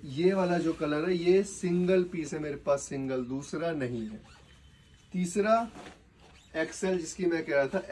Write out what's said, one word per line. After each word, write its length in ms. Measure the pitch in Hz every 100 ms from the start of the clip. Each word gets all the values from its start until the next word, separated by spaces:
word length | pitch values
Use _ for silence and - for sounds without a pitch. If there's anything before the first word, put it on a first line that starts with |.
| 147
ये 280 | 135 180
वाला 240 | 196 180 170
जो 160 | 160
color 360 | 160 151 151 175
है, 60 | 180
ये 260 | 175 190
single 600 | 202 - 180 175 180 190
piece 300 | 175 170 147
है 60 | 156
मेरे 160 | 151 143
पास, 260 | 143 139
single, 420 | - 139 131 131 123
दूसरा 460 | 135 143 160 170
नहीं 360 | 156 127 117 107
है। 140 | 107 - - - - - - - - -
तीसरा 580 | 185 175 208 202 226 233 - - - - _ - - - 160
एक्सएल 420 | 160 - 190 185
जिसकी 260 | 160 - 175
मैं 180 | 165 156
कह 100 | 143
रहा 120 | 139
था, 160 | 196 -